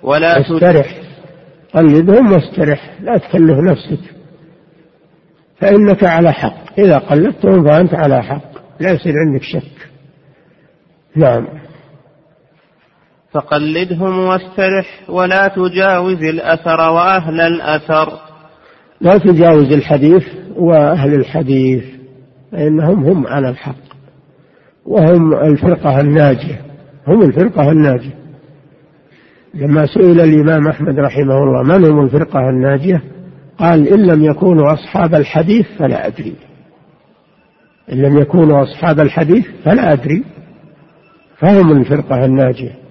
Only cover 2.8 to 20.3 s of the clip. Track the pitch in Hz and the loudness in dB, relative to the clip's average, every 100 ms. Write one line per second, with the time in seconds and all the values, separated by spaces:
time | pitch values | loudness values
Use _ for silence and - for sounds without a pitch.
2.8 | - - - 226 - 185 160 139 175 156 | -8 -16 -4 -4 -4 0 2 2 0 -2
3.8 | - 170 - - - _ _ _ _ _ | -6 -12 -12 -20 -20 _ _ _ _ _
4.8 | _ _ _ _ _ _ _ _ 196 202 | _ _ _ _ _ _ _ _ 2 2
5.8 | 208 190 185 165 170 139 117 - - - | 2 2 0 2 2 0 -6 -10 -12 0
6.8 | 202 185 - 147 190 - 196 190 147 151 | 2 2 0 0 0 -2 0 2 4 2
7.8 | 180 170 151 131 107 143 - - - - | 2 0 -2 -2 -4 -10 -12 -20 -20 -10
8.8 | 170 185 180 147 160 135 - 160 - - | -4 -4 -2 -2 -2 -4 -6 -12 -12 -20
9.8 | - _ _ _ _ _ _ _ _ _ | -20 _ _ _ _ _ _ _ _ _
10.8 | _ _ _ 151 147 120 117 - - - | _ _ _ 0 0 0 -6 -16 -20 -20
11.8 | _ _ _ _ _ _ _ _ _ _ | _ _ _ _ _ _ _ _ _ _
12.8 | _ _ _ _ _ 151 - 147 151 160 | _ _ _ _ _ -10 -6 -6 -4 -6
13.8 | 180 175 190 185 185 185 185 - 190 196 | -6 -4 -4 -4 -2 -4 -6 -4 -2 -2
14.8 | 185 - - 175 185 190 196 196 185 175 | -6 -14 -10 -4 -2 0 0 -2 -4 -2
15.8 | 190 180 180 180 156 160 160 165 175 160 | 0 0 -2 -4 -4 -6 -4 -4 -2 -2
16.8 | 165 165 180 190 160 160 165 170 151 151 | 0 0 0 -2 -4 -2 -2 -2 -4 -6
17.8 | 151 156 156 - - - - _ _ _ | -2 -2 -2 -8 -20 -20 -20 _ _ _
18.8 | _ _ 175 196 190 170 170 156 139 147 | _ _ 2 2 4 4 4 4 4 0
19.8 | - 151 147 180 - | 0 0 2 2 0